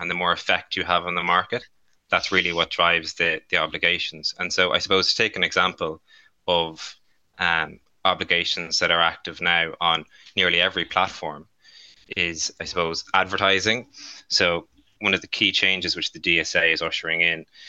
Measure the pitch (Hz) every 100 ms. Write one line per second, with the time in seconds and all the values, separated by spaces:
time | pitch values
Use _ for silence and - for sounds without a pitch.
0 | 87 87 87 85 - 90 - - 85 87
1 | 87 87 87 87 90 - - _ _ _
2 | _ 95 - 95 87 85 82 - 85 85
3 | 82 - 85 80 - 87 78 87 87 87
4 | - 78 76 - 90 - 90 90 - 95
5 | 90 - 110 - 85 90 92 - 82 78
6 | _ - _ _ - 87 82 80 - -
7 | _ _ _ - 87 82 78 - _ _
8 | 95 90 90 87 85 - 82 - 87 85
9 | 82 - 90 80 85 85 82 80 85 80
10 | - - - - 90 87 92 92 85 90
11 | 92 - 80 73 - _ _ - - -
12 | - - 87 80 - - 82 90 82 85
13 | - 95 92 95 98 98 101 117 123 -
14 | - - - - 90 85 - _ _ _
15 | 104 92 - - 101 - 95 95 90 87
16 | - 82 90 82 78 87 82 80 82 -
17 | 82 82 85 82 78 -